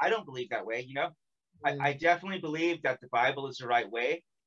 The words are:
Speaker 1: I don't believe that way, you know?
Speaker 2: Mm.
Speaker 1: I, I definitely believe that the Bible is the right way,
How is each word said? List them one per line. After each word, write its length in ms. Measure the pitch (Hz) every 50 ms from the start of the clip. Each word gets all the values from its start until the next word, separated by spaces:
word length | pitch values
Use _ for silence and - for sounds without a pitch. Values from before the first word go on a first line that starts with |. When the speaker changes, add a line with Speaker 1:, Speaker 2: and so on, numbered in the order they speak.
Speaker 1:
I 80 | 151 185
don't 140 | 226 220 175
believe 240 | 143 131 127 123 -
that 160 | 117 107 92
way, 140 | 110 113 123
you 140 | 123 127 135
know? 160 | 143 160 175 - _ _ _ _ _ _ _ _ _ -
Speaker 2:
Mm. 160 | 143 143 139
Speaker 1:
I, 100 | 143 143
I 20 |
definitely 480 | 139 139 160 170 175 175 190 196 190 180
believe 420 | 165 156 151 160 165 175 170 156
that 180 | - 135 127 -
the 80 | 123 123
Bible 380 | 123 117 123 135 135 139 135
is 120 | 127 - -
the 100 | 131 117
right 200 | 120 120 110 -
way, 360 | 113 117 120 139 170 - - _ _ _ _